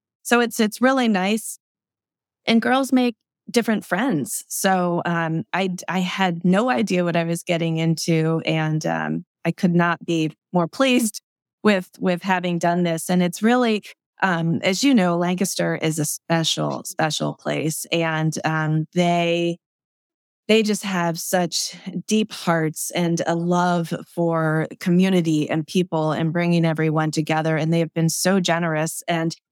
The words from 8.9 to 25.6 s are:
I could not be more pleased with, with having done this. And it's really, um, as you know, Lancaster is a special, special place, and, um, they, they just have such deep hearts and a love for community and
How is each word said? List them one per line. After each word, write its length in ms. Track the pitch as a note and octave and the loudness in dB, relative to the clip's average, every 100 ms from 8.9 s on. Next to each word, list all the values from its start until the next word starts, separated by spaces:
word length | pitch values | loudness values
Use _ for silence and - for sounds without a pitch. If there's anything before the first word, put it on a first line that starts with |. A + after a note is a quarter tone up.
| D#3+ D#3 E3 F3+ _ | -2 -2 -4 -8 _
I 80 | E3+ | -6
could 220 | E3 F#3 | 0 2
not 300 | E3+ E3+ E3 - | 4 2 0 -2
be 260 | E3+ D#3 - _ | -2 -2 -6 _
more 120 | F3+ E3+ | -2 0
pleased 520 | - C4+ B3 A3+ - - _ _ _ | 0 2 2 0 -4 -16 _ _ _
with, 280 | G#3+ G3 F3+ - | 2 2 -2 -4
with 240 | F#3 F3 | -2 -2
having 360 | G3 F#3 F3+ F3 | 0 0 0 0
done 260 | F3 F3 | 2 2
this. 260 | F3 E3 - | 0 -2 0
And 120 | F#3 | 0
it's 200 | F3+ - | 0 0
really, 420 | G#3+ B3 A#3+ G#3 - - _ - | 2 2 2 -2 -6 -20 _ -4
um, 380 | F#3+ E3+ E3 E3 | -2 0 0 0
as 200 | - F#3+ | 0 0
you 100 | C4+ | 4
know, 220 | B3 F3+ E3+ | 4 4 2
Lancaster 580 | F3 F3+ F#3+ - E3+ E3 | 0 0 -2 -2 -2 -2
is 220 | D#3+ D#3 | -2 -2
a 60 | D3 | -4
special, 760 | - - E3 D#3+ - D3 C3+ | -6 -2 0 0 -2 -4 -6
special 500 | - - D#3 D3+ D3+ | -8 -4 -2 -2 -6
place, 500 | D3 D3+ D3 D#3+ - - | -6 -6 -4 -4 -6 -4
and, 420 | E3+ E3 D#3 D#3+ - | -2 0 0 -2 -2
um, 420 | - D#3+ D#3 D#3 D#3 | -2 -2 0 -2 -2
they, 640 | F3 F3 F3 E3+ E3+ E3+ E3+ _ _ _ _ _ _ _ _ - | 0 2 2 0 0 -2 -4 _ _ _ _ _ _ _ _ 2
they 140 | A3 | 2
just 200 | G#3 G3+ | 4 0
have 360 | G3+ F#3+ E3+ E3 | -2 -2 -2 -2
such 560 | - F3+ F3 - - - - - - | -2 0 0 -2 -6 -10 -12 -10 -2
deep 240 | A3 G#3+ | 0 0
hearts 580 | - - E3 D#3 D#3 - | -4 -2 0 0 -4 -6
and 320 | - E3+ E3+ - | -2 0 0 0
a 80 | E3+ | -2
love 560 | E3+ F3 F3+ F3 E3 - - | 0 2 2 0 -2 -6 -8
for 540 | - E3+ E3 D#3+ D#3 D#3 - | -4 0 0 0 0 -2 -4
community 680 | - F3 F#3+ F#3 E3 D#3 D3+ | 0 4 4 2 2 0 0
and 180 | D#3 | -2